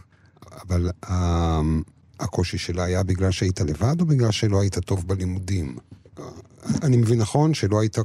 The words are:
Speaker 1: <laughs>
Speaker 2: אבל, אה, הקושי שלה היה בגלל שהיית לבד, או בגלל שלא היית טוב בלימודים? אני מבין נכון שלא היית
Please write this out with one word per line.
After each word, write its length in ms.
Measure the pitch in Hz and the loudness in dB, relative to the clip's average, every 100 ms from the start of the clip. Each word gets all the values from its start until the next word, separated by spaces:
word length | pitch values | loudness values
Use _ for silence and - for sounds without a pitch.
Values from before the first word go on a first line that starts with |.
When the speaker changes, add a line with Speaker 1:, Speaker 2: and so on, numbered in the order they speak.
| - _ | -12 _
Speaker 1:
<laughs> 420 | _ _ - - | _ _ -20 -16
Speaker 2:
אבל, 280 | 90 90 87 - - | -4 -2 -2 -4 -4
אה, 500 | 90 87 85 82 80 78 80 - _ _ - | -2 0 2 2 0 0 0 -4 _ _ -10
הקושי 380 | 113 - 90 - | -6 -2 -2 -4
שלה 260 | - 87 | -6 -4
היה 180 | 90 92 | -2 0
בגלל 280 | 92 92 95 | 0 0 0
שהיית 300 | 92 95 92 | 2 0 0
לבד, 360 | 73 76 113 170 | -2 0 0 2
או 60 | 165 | 2
בגלל 240 | 139 113 | 4 2
שלא 300 | - 107 98 | 2 2 2
היית 180 | 98 90 | 0 -2
טוב 300 | - 95 87 | -2 -2 -2
בלימודים? 680 | 95 92 92 92 95 69 58 - - - - - - - - - - | -2 -2 -4 -4 -4 -4 -8 -16 -20 -20 -18 -18 -18 -20 -10 -4 0
אני 140 | 156 120 | 4 4
מבין 220 | 113 120 | 4 2
נכון 360 | 104 139 156 | 2 2 2
שלא 260 | 147 101 107 | 2 2 2
היית 180 | 107 - | 2 0